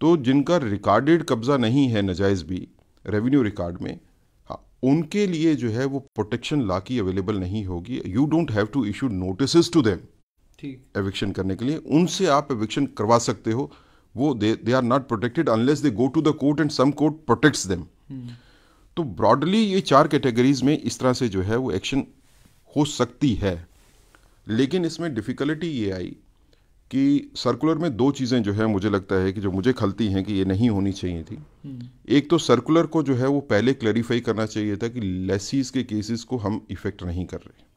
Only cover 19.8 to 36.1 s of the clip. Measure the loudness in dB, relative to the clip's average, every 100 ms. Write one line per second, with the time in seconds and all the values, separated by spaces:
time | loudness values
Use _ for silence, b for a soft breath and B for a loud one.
19.8 | 4 4 6 2 2 4 4 4 2 0
20.8 | -2 -2 0 0 0 -2 0 -2 -2 -4
21.8 | -2 -4 -4 _ b b b b _ -2
22.8 | -2 0 -4 0 0 0 -2 -4 -8 b
23.8 | b b b b b b -4 -2 0 0
24.8 | -4 -4 -6 -6 -6 -4 -4 -4 -6 -4
25.8 | -4 -4 -8 -12 _ _ _ _ _ _
26.8 | _ 0 2 0 -2 -4 -2 0 0 0
27.8 | -2 0 0 0 0 0 0 0 0 0
28.8 | 0 0 0 0 0 -2 -2 0 0 0
29.8 | -2 0 0 0 -2 0 0 2 2 2
30.8 | 0 -2 -6 -6 -10 -14 -16 _ -16 -14
31.8 | -16 -18 -2 0 2 0 4 2 4 2
32.8 | 2 0 0 0 0 0 2 2 2 2
33.8 | 0 0 0 0 0 -2 -2 -4 -4 -4
34.8 | -6 -6 -6 -4 -2 -2 -2 -4 -2 -4
35.8 | -4 -4 -4